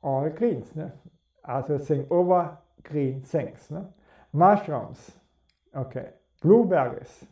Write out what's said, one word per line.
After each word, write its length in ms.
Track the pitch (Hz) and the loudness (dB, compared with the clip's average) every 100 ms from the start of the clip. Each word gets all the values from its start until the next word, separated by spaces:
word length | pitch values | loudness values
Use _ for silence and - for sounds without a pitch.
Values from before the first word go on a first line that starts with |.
all 280 | - 135 151 | -2 -2 -2
greens, 460 | 156 233 147 - 156 | -2 -2 -2 -8 -12
ne? 140 | 170 - - _ _ _ - | -12 -14 -20 _ _ _ -8
Also 320 | 123 131 143 | -6 -2 -4
think 300 | 143 147 135 | -2 -4 0
over 480 | 175 180 180 165 - _ _ | 0 4 2 2 -8 _ _
green 380 | - 151 139 135 | -8 -4 -2 -4
things, 460 | 135 165 - - _ | -4 -4 -4 -12 _
ne? 120 | 156 190 - _ _ _ | -14 -14 -20 _ _ _
Mushrooms, 800 | 143 180 202 - 139 104 - - - _ _ _ _ _ - | 4 4 4 0 -8 -8 -16 -20 -20 _ _ _ _ _ -10
okay. 340 | 131 131 - _ _ _ | -10 -10 -14 _ _ _
Blueberries. 840 | 151 226 202 175 123 - - - - | 4 6 6 2 0 -4 -16 -20 -20